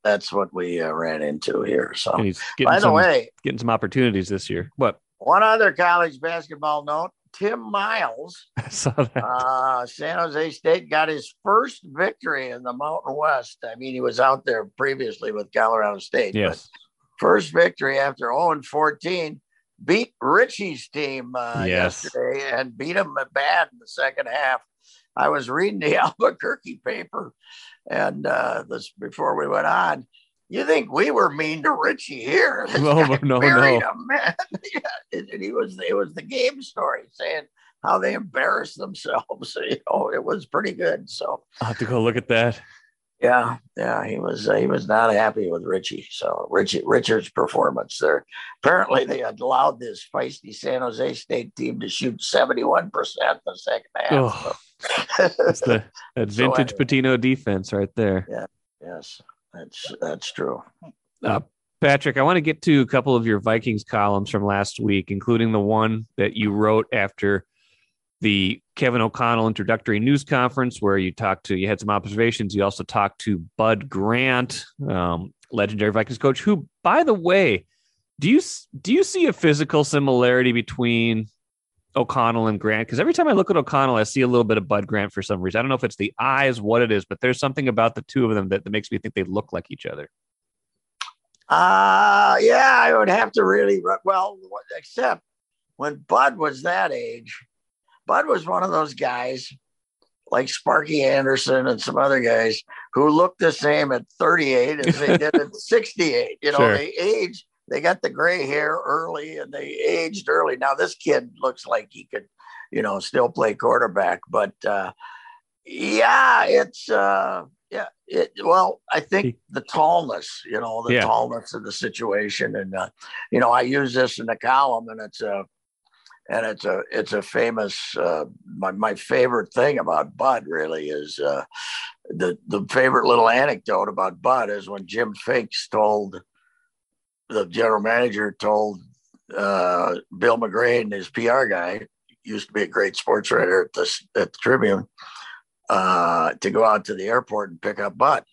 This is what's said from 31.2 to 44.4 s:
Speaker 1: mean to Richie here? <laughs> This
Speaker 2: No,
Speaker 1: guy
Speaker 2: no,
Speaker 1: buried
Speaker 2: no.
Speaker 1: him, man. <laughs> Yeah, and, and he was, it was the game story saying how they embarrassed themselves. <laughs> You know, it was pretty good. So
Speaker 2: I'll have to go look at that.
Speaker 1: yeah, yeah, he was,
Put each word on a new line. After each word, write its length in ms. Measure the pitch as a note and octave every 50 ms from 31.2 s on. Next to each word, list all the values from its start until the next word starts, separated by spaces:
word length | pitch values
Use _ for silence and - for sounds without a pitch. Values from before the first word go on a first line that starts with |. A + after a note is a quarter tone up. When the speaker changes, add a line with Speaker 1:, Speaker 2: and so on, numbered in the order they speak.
| G3 -
Speaker 1:
mean 320 | C#3 D3+ D#3 - - D#3+
to 100 | - D#4+
Richie 480 | C#4 - - - - - - - - -
here? 440 | - C4 E4+ F#4+ - D4 - - - -
<laughs> 20 |
This 100 | - D3+
Speaker 2:
No, 200 | C#3+ D3+ D3 D#3+ D#3
Speaker 1:
guy 120 | C3+ C3+ C3+
Speaker 2:
no, 180 | D3 C#3 B2+ B2
Speaker 1:
buried 400 | C3+ C#3+ C3+ - C#3 C3+ B2+ A#2
Speaker 2:
no. 100 | - -
Speaker 1:
him, 160 | - - -
man. 280 | A#3+ C4+ C#4+ - - - -
<laughs> 340 | - - - F#3+ - - -
Yeah, 60 | D4 - - - - _ _ - -
and, 100 | G3+ -
and 120 | - G#2
he 100 | F#2+ G#2
was, 260 | A#2+ - A2+ G#2 F#2 F#2 F2+ F3
it 60 | G3
was 180 | G2+ - D#3 D#3+
the 80 | F#3+
game 380 | A3 G#3 C4+ C4 B3+ C4 C#4+ C4+
story 420 | C4 - _ - D#3 C#3 B2+ - - _
saying 320 | _ - F3 D#3+ D#3+ D#3 - _ _ _ _ _ _ _
how 160 | - - F3+ G3
they 140 | F#3 G3+ G#3
embarrassed 600 | G#3+ G#3+ F3+ - C4 C4+ - - - - - - -
themselves. 800 | - G3 G3 - - - - B2 - - - - - - - -
<laughs> 60 | - -
You 80 | - - _ -
know, 220 | - - - -
it 100 | - C3
was 220 | - - D3 - C#3+
pretty 260 | _ - - G#3+ -
good. 360 | - - F3+ E3 - - - -
So 360 | - - - - - - _ _ _ -
Speaker 2:
I'll 80 | C3+ A2+
have 100 | A2+ -
to 60 | A#2
go 160 | G#2+ B2+ A#2
look 140 | A2 A#2+ G#2+
at 120 | B2 A#2+ -
that. 320 | A#2+ A2+ A#2 A#2+ A2+ - - - - - _ _ _ _ _ _ _ _
Speaker 1:
yeah, 340 | - A#2+ B2 B2 A#2 A2+ A#2+ A#2+ _ _ _
yeah, 300 | - A2 B2 A2+ G#2 G2
he 120 | G#2+ G#2+ -
was, 300 | F2+ F2+ F2 -